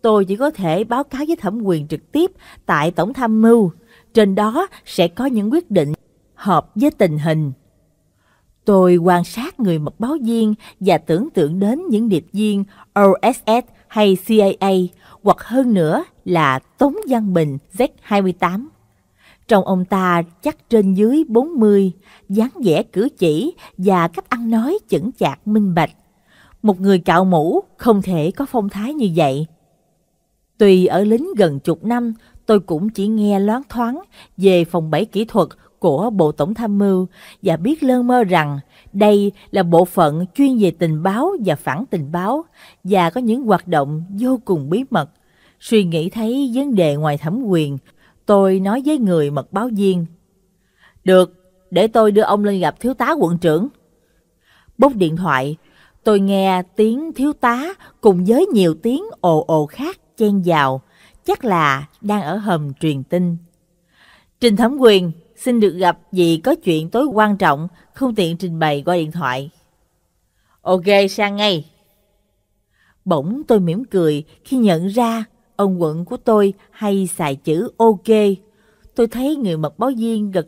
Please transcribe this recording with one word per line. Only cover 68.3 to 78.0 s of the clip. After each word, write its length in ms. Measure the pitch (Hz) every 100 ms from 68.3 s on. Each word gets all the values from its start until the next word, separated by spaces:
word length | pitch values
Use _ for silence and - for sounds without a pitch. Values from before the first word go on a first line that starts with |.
| 170
trình 220 | 185 165
bày 240 | 156 143 139
qua 100 | 180
điện 160 | 156
thoại." 380 | 170 143 127 139 _ _ _ _ _ _ _ _ _ _ _
"Ok, 220 | - 185 175 202 196
sang 260 | 196 202 202
ngay." 300 | 208 170 151 _ _ _ _ _ _ _ _ _ _ _ _ _ -
Bỗng 380 | 160 143 254
tôi 160 | 311 220
mỉm 260 | 175 175 262
cười 380 | 190 165 147 151 _
khi 140 | - 262
nhận 300 | 220 160 185
ra 360 | 208 233 226 220 _ _ -
ông 260 | 202 180
quận 240 | 165 156 175
của 120 | 247
tôi 360 | - 214 202 196 _
hay 360 | - 208 196 185
xài 280 | - 156 139
chữ 340 | - 160 240 _
ok. 600 | 226 196